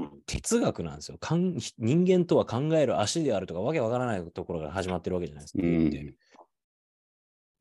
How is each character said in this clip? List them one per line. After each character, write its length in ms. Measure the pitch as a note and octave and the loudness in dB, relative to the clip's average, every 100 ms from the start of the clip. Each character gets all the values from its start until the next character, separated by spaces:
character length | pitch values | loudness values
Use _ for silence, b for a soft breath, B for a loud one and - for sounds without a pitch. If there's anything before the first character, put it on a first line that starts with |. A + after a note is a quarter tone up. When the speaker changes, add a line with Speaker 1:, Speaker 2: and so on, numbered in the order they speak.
| - - - | -4 -12 -10
Speaker 1:
哲 340 | - - A#3 | -8 -2 0
学 240 | G#3+ - | 0 -2
な 100 | E2+ | -6
ん 20 | D2 | -10
で 40 | |
す 100 | - | -14
よ。 60 | C#2+ | -12
か 180 | - E3 | -2 0
ん-、 220 | F#3 D#3 - - | 0 -2 -8 -4
人 280 | A2+ D#3+ F#3 | 2 4 6
間 200 | F#3 E3+ | 4 6
と 120 | C#3+ | 4
は 80 | G2 | 4
考 180 | A2+ D3+ D#3+ | 0 2 2
え 100 | C3+ | 2
る 140 | F#2+ | 2
足 240 | G#2 E3+ | 0 0
で 100 | D3+ | 0
あ 60 | G2+ | 0
る 80 | F#2 | -2
と 60 | |
か、 80 | E2+ | -4
わ 120 | A2 | -2
け 60 | D#3+ | 0
わ 100 | A2+ | 0
か 80 | B2 | 0
ら 80 | B2+ | -2
な 120 | G2+ | -2
い 140 | E2+ | -6
と 140 | - F2+ | -8 -6
こ 80 | |
ろ 60 | E2+ | -6
か 60 | D#2 | -4
ら 40 | |
始 160 | F2+ F#2 | -4 -2
ま 80 | F2+ | -4
っ 40 | |
て 80 | F#2 | -2
る 60 | F2+ | -2
わ 60 | |
け 60 | E2+ | -4
じ 60 | |
ゃ 20 | D2+ | -8
な 60 | |
い 20 | |
で 40 | D2+ | -8
す 100 | - | -2
か、 60 | |
Speaker 2:
う 20 | E2+ | 2
ん。 120 | E2 | 4
Speaker 1:
言 100 | D#2+ | 4
っ 40 | |
て。 240 | D2 D2 - b b b _ _ _ _ _ _ _ _ _ _ _ | 0 -6 -16 b b b _ _ _ _ _ _ _ _ _ _ _